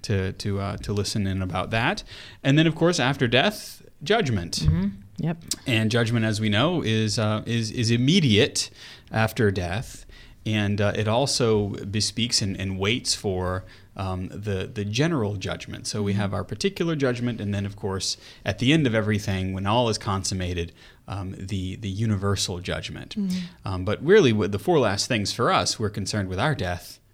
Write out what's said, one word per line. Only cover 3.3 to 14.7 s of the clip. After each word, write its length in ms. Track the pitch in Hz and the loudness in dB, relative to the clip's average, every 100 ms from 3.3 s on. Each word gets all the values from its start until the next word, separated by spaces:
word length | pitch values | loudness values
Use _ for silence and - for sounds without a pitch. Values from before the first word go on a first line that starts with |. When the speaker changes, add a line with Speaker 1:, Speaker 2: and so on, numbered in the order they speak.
| 123 208 - - - - - | 4 4 0 -14 -16 -20 -12
Speaker 1:
judgment. 600 | 147 226 147 104 85 - | 0 2 2 0 -2 0
Speaker 2:
Mm-hmm. 240 | 156 165 196 - - - | 2 4 0 -4 -14 -4
Yep. 200 | 165 170 - - - | -4 -4 -8 -8 0
Speaker 1:
And 240 | 110 110 | 2 4
judgment, 340 | 117 113 117 | 2 2 2
as 140 | 110 104 | 2 2
we 80 | 110 | 2
know, 340 | 101 147 170 | 2 2 2
is, 380 | 110 110 110 104 | 2 2 2 0
uh, 240 | 107 107 | 0 0
is, 260 | - 117 110 | -2 -2 -2
is 200 | 127 110 | -2 2
immediate 760 | 117 131 190 147 104 143 - - - - - - | 4 4 4 6 6 4 0 -6 -10 -20 -20 -4
after 400 | 110 110 - 107 | 0 0 2 2
death. 540 | 95 87 98 - - - - - - | 2 -4 -4 -6 -12 -18 -20 -20 -10
And, 340 | 110 107 101 101 | -2 0 0 2
uh, 140 | 104 | 2
it 120 | 92 107 | 2 0
also 600 | 117 139 - 117 107 101 104 | 2 2 2 4 4 2 -4
bespeaks 560 | 101 104 92 - 113 - | -4 -2 -2 -2 0 0
and, 140 | 101 87 | 0 -4
and 200 | 98 95 | -4 -2
waits 340 | 98 127 - | 0 0 -2
for, 520 | - 104 92 90 92 - - - - | -2 -2 -2 -2 -4 -8 -20 -18 -8
um, 320 | 95 92 92 | -6 -4 -6
the, 420 | 78 104 95 95 | -6 -4 -4 -4